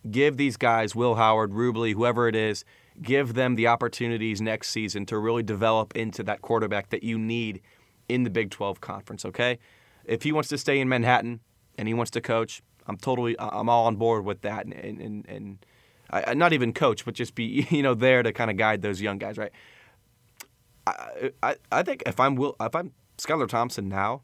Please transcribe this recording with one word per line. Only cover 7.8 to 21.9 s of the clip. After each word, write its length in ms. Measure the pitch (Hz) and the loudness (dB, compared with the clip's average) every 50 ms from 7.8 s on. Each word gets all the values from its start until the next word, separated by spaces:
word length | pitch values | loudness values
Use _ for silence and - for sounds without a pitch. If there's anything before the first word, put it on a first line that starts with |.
| _ _ _ _ _ | _ _ _ _ _
in 160 | _ 120 127 127 | _ 0 0 0
the 60 | 117 | 2
Big 220 | 90 113 110 95 | 0 -2 -2 -2
twelve 300 | - - 104 101 95 - | -4 -6 -6 -6 -6 -8
Conference," 440 | - - 98 98 101 - 104 101 - | -10 -12 -12 -12 -12 -16 -16 -12 -10
okay? 320 | 98 - - 120 123 123 117 _ _ _ _ _ _ _ _ - | -10 -4 0 0 0 0 -2 _ _ _ _ _ _ _ _ -4
If 180 | - 117 113 - | -4 -4 -2 0
he 80 | 147 | 0
wants 180 | 156 156 143 - | 0 0 0 -2
to 80 | 147 | -4
stay 220 | 135 - - 139 139 | -2 0 2 2 2
in 80 | 135 | 4
Manhattan 520 | 127 127 123 117 120 123 113 104 117 120 113 _ _ _ _ _ _ _ | 2 2 4 6 6 4 4 4 0 -8 -10 _ _ _ _ _ _ _
and 100 | - 107 | -6 -4
he 60 | 110 113 | -2 0
wants 180 | 117 117 - | 0 -2 -2
to 100 | - 117 | -2 -4
coach, 400 | - - 120 113 113 113 - - _ _ _ _ _ | -2 0 0 0 0 -2 -6 -16 _ _ _ _ _
I'm 100 | - 104 | -12 -10
totally, 400 | 101 - 135 127 123 123 117 120 | -6 -2 -2 -2 0 0 -2 -2
I, 220 | - - 107 - 104 | -2 -4 -6 -6 -2
I'm 100 | 107 117 | 2 4
all 160 | 120 117 113 | 4 4 4
on 100 | 117 110 | 4 2
board 300 | 101 113 113 113 107 95 | 2 2 2 2 2 0
with 160 | 101 101 98 | -4 -6 -4
that. 240 | - 104 104 107 101 | -6 -6 -6 -6 -8
And, 80 | 107 - | -10 -12
and, 520 | - - 104 107 - - 107 107 104 - | -12 -12 -12 -12 -10 -10 -10 -10 -10 -12
and 380 | - 101 104 104 101 98 98 _ _ _ _ _ _ _ _ _ - | -12 -14 -14 -14 -14 -16 -18 _ _ _ _ _ _ _ _ _ -4
I, 120 | - - - | -4 -2 -2
I, 60 | - 123 | 0 2
not 200 | 143 170 175 160 | 4 4 4 4
even 200 | 139 123 113 113 | 4 2 0 0
coach, 320 | - 156 131 110 - - | 2 2 2 2 0 -4
but 80 | 120 113 | -10 -6
just 220 | - 123 - - | -6 -8 -8 -6
be, 320 | - 117 110 - 139 143 | -6 -6 -2 0 -2 0
<laughs> 20 | - | 2
you 140 | 170 147 139 | 2 2 4
know, 100 | 135 123 | 2 2
there 300 | 107 123 131 127 123 120 | 4 4 6 6 6 4
to 80 | 113 | 0
kinda 220 | 104 - 120 110 104 | 0 0 -2 -2 0
guide 280 | 95 110 107 107 104 | 2 2 2 2 0
those 200 | 92 107 101 92 | -2 -4 -4 -2
young 160 | 101 104 98 | -4 -4 -4
guys, 200 | 101 101 101 107 | -4 -6 -8 -8
right? 140 | 104 107 101 _ - - - - - - - _ _ _ _ _ _ _ _ _ _ - _ _ _ _ _ _ _ _ | -8 -10 -10 _ -18 -20 -20 -20 -20 -20 -20 _ _ _ _ _ _ _ _ _ _ -20 _ _ _ _ _ _ _ _
I, 440 | - - - - - 120 - 127 131 131 _ - | -4 -4 -4 -10 -12 -10 -6 -6 -6 -4 _ -2
I, 120 | 123 143 - _ _ | -2 -2 -2 _ _
I 120 | - 131 185 | 0 0 0
think 200 | - | 0